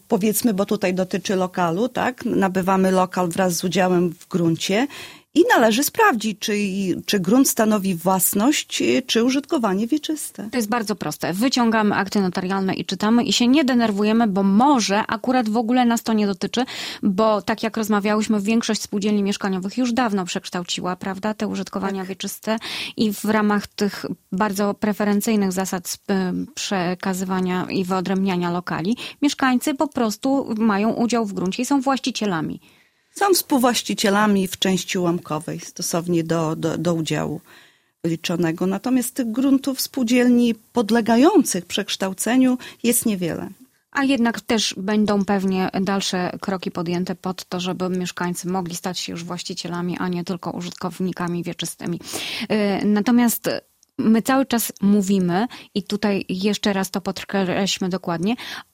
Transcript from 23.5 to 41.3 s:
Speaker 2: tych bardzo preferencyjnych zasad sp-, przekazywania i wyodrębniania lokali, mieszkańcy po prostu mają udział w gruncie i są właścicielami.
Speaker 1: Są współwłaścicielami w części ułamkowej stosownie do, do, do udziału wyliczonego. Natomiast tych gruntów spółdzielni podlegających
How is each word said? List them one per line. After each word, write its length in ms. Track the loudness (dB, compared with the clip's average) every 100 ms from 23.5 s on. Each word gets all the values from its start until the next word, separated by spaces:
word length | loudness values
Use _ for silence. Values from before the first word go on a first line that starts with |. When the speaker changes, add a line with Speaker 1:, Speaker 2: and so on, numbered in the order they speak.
| 0 -2
Speaker 2:
tych 380 | -4 -4 -4 -10 -10 _
bardzo 420 | -2 -2 0 -2
preferencyjnych 800 | -2 -2 0 0 0 2 2 2
zasad 340 | 0 -2 -4 -6 -8
sp-, 380 | -2 0 0 -4 -6 -8
przekazywania 1080 | -4 -2 -2 -2 -4 -4 -2 -2 0 -2 -2
i 140 | -2
wyodrębniania 680 | -2 -2 0 0 0 0 -2
lokali, 460 | -2 -4 -4 -2 -4 -6 -2
mieszkańcy 520 | -2 0 2 2 0
po 140 | -2 -2
prostu 600 | 0 -2 -2 0 0 0 0
mają 340 | 2 2 2
udział 320 | 0 0 0 -2
w 80 |
gruncie 300 | -2 -2 -2
i 20 | 0
są 160 | 0
właścicielami. 800 | 2 0 -2 -2 -2 -2 -4 -8 _ _ _ _ _ -2
Speaker 1:
Są 180 | 2
współwłaścicielami 1120 | 2 2 2 4 2 -2 -2 2 4 4 2 0
w 120 | 0
części 380 | 0 0 -2 -2
ułamkowej 600 | 0 -2 -4 -6 -6 -10
stosownie 640 | -10 -10 -4 -2 0 0
do, 320 | 0 0 0 -2
do, 220 | -2 -2
do 160 | 0
udziału 480 | -2 -2 -2 -4 -6 -12 -20 -20 _ _ _
wyliczonego. 600 | -4 -4 -4 0 0 0 -2
Natomiast 480 | -2 0 0 0 -4
tych 160 | -4
gruntów 500 | 0 2 2 0 -6
spółdzielni 720 | -6 -2 2 4 6 4 4 0 _
podlegających 920 | -2 2 2 4 6 6